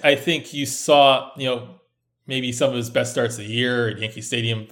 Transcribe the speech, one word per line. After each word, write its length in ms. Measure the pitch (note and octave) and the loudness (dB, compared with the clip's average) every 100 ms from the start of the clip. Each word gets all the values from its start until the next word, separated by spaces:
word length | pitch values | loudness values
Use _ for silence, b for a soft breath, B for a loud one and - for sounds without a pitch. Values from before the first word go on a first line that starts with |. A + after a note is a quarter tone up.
I 140 | D3+ C#3+ | 2 2
think 360 | - D#3+ - | 2 -2 -4
you 140 | D3 C3 | -6 -6
saw, 640 | - - D3 C#3 C3 - - | -4 4 6 6 4 -2 -8
you 100 | C3 | -4
know, 300 | B2 G#2+ - _ _ _ _ - | -4 -8 -20 _ _ _ _ -8
maybe 240 | C3 B2+ | -4 -4
some 200 | A#2+ C#3+ | 0 0
of 60 | B2 | 0
his 140 | A#2 | -2
best 220 | C#3 A#2+ | -2 -2
starts 260 | - A#2+ A2+ | 0 -2 -4
of 80 | G#2 | -6
the 60 | |
year 380 | A2+ B2 B2 A#2 | -2 0 0 -2
at 80 | G#2 | -4
Yankee 240 | A2 A2 | -8 -10
Stadium, 440 | A2 A#2+ A2+ A2+ G#2+ | -6 -4 -2 -4 -6